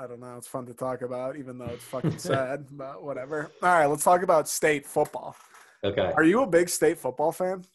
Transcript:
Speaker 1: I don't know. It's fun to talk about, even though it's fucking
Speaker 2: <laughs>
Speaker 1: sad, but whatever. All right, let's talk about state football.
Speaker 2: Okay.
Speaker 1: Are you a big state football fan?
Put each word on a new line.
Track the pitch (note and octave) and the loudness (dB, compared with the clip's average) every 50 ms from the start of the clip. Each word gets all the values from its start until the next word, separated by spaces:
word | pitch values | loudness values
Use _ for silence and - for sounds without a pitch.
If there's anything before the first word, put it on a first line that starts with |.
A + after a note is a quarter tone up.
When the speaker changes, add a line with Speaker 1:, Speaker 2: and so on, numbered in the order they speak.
Speaker 1:
I | C3 A#2+ | -12 -14
don't | A#2+ A#2 | -14 -16
know. | B2 B2 B2 | -16 -16 -16
It's | B2 A#2+ - | -16 -14 -12
fun | - C3+ B2 | -10 -10 -10
to | B2 A#2 | -12 -10
talk | - C3 B2+ B2+ B2 B2 | -8 -6 -6 -6 -6 -6
about, | B2 B2+ B2 B2+ C3+ C#3+ | -8 -6 -6 -6 -8 -8
even | D3+ C3 B2+ B2 B2 | -10 -12 -14 -14 -12
though | A#2+ | -12
it's | A#2+ A#2+ A#2+ - | -12 -12 -12 -12
fucking | - - - - D#3+ D#3 D#3 | -12 -8 -4 -4 -4 -4 -4
Speaker 2:
<laughs> | |
Speaker 1:
sad, | - E3+ C3+ C3+ C3 B2+ C#3 D3 C#3+ B2+ C#3 | -2 -2 -2 0 -2 -2 -6 -8 -10 -14 -16
but | C#3+ C3+ C3+ C#3 - - | -16 -16 -14 -14 -12 -10
whatever. | C#3+ C3+ B2+ B2+ C#3 D#3 D3+ D3+ - - - F#3+ | -10 -8 -8 -8 -8 -6 -8 -8 -8 -6 0 2
All | F3+ | 4
right, | F3 E3 D3+ | 6 6 6
let's | C#3+ D3+ D3 - | 6 4 4 6
talk | F#3+ F3+ F3+ F#3+ | 6 6 6 6
about | F#3 F3 D#3 C#3+ - | 6 4 4 4 2
state | - - - D#3 D3+ C#3+ - | 0 2 2 2 2 2 -2
football. | - - D3+ D3+ - - B2 - - - - - _ - - - - _ _ - | -2 0 0 0 0 -2 -8 -12 -12 -14 -16 -20 _ -20 -20 -20 -20 _ _ -4
Speaker 2:
Okay. | G2+ G2 - - - - | -2 0 0 0 0 -2
Speaker 1:
Are | - D#3+ | 2 2
you | E3 G3 B3 C#4 | 2 4 4 2
a | G#3 | 2
big | E3+ E3 F3+ F3 | 2 2 2 2
state | - - E3 D3+ E3+ - | 0 0 0 0 0 0
football | - B2+ B2+ - D3 E3 D#3+ | -4 -8 -4 -2 -2 -2 -2
fan? | - F#3 F3+ F#3+ F#3 F3+ - _ | -2 -4 -4 -4 -6 -10 -16 _